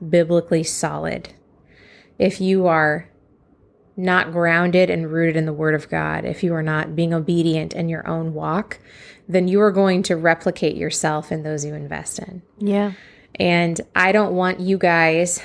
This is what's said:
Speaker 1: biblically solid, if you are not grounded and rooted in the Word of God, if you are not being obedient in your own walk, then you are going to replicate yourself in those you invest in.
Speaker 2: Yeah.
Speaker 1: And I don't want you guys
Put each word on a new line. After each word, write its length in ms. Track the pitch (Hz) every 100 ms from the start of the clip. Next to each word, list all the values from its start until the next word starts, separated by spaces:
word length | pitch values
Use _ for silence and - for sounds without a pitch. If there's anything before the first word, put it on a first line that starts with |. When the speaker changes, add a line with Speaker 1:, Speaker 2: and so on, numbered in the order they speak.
| 160
Speaker 1:
biblically 560 | 175 165 170 170 165
solid, 680 | 160 - 156 147 160 - - - _ _ _ _ - - _ -
if 220 | 190 -
you 280 | 190 190 180
are 420 | 160 151 156 - _ _ _ _ _ _ _ _ -
not 340 | 185 180 165
grounded 580 | 170 170 165 180 180 180
and 220 | 170 156
rooted 240 | 165 165 160
in 100 | 156
the 80 |
Word 200 | 151 156 151
of 140 | -
God, 360 | 160 156 156 -
if 180 | -
you 100 | 175
are 100 | 160
not 320 | 156 156 156 156
being 180 | 165
obedient 600 | 165 156 170 165 160 160
in 160 | 180 165
your 180 | 160 -
own 260 | 165 165
walk, 460 | 156 156 175 - - - - - - -
then 200 | 185 185
you 120 | 196
are 100 | 214
going 320 | 190 196 185
to 120 | 180 165
replicate 600 | 165 165 185 175 160 151
yourself 560 | 156 - 156 151 -
in 120 | 160
those 220 | 151 151 147
you 80 |
invest 460 | 151 147 151 - -
in. 220 | - 180 - -
Speaker 2:
Yeah. 340 | 202 202 208 190 - - _ -
Speaker 1:
And 440 | 180 175 170 165 - -
I 160 | 185
don't 220 | 208 196 180
want 240 | 185 185
you 160 | 185 190
guys 640 | 180 165 160 160 175 -